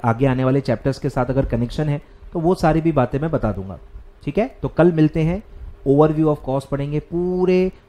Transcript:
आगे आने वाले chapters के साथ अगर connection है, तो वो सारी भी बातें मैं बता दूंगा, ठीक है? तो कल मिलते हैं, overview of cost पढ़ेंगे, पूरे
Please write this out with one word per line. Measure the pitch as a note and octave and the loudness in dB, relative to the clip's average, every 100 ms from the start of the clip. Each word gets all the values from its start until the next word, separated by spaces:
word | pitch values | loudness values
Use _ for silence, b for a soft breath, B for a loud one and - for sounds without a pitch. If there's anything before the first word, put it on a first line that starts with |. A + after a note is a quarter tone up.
आगे | A#2 A2+ C3+ | -2 0 0
आने | B2+ | 2
वाले | C3 C#3 | 0 0
chapters | C3+ A2+ C#3 C3 | 0 -2 -2 -4
के | C#3 | -4
साथ | - B2 | -4 -2
अगर | C3 C3 | -2 0
connection | A#2 A#2+ - D3+ | -2 -2 -2 -2
है, | C#3+ - b - | -4 -8 b -10
तो | F3+ | -2
वो | E3 F#3 | 0 2
सारी | D#3+ D#3+ | 2 2
भी | D#3+ | 2
बातें | C#3+ B2 C3+ | 2 0 -2
मैं | D#3+ | -2
बता | C3+ A2 | -2 -2
दूंगा, | G2 F#2+ F2 - - - - | -4 -8 -14 -16 -20 -20 -12
ठीक | D3 G3 | -6 -2
है? | A#3+ - | -2 -4
तो | C3 | -4
कल | - E3+ | 4 4
मिलते | D#3+ D#3 E3 | 6 2 2
हैं, | D#3+ F#3+ - - - - C3+ | -2 -2 -8 -16 -16 -4 2
overview | C#3+ D#3 D#3 D#3 | 4 4 4 0
of | D3 - | 0 -2
cost | C3+ - | -6 -4
पढ़ेंगे, | C#3 C#3+ D3 | -6 -4 -6
पूरे | - E3+ F3+ F3+ F3+ F#3 F#3 - | -4 -4 -2 0 2 2 0 -4